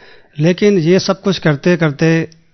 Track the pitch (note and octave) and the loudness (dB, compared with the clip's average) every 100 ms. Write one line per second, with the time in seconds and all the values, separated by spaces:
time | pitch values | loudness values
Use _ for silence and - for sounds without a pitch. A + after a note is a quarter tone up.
0 | - - _ - D#3+ F3 G#3 G3 D#3 F#3 | -20 -20 _ -4 -2 0 2 2 2 0
1 | - F#3+ G3+ F3 E3 C#3+ F3+ F3 E3 C#3 | 0 -4 -4 -2 -2 0 0 0 0 0
2 | D#3+ E3 D#3+ _ _ | 0 0 -4 _ _